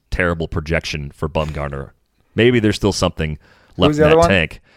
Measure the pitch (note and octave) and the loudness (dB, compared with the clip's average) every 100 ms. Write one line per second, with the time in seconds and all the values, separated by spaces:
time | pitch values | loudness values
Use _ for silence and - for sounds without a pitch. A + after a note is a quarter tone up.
0 | - - F2 E2 D#2 - D2+ D#2+ - D2+ | -8 -2 -2 -2 -6 -6 -4 -4 -4 -10
1 | C#2+ - D2+ D#2 D2+ D2 C#2+ C#2 C2+ _ | -12 -8 -6 -4 -6 -6 -8 -8 -12 _
2 | _ _ _ A#2 A#2+ A#2+ G#2+ - G#2 - | _ _ _ 2 4 4 2 0 -2 0
3 | F#2 - D#2 D2+ _ _ _ - F#3 D3+ | -2 -2 -6 -6 _ _ _ 0 2 4
4 | D3+ D#3+ E3+ F3+ D#2 - _ | 4 6 4 2 0 -6 _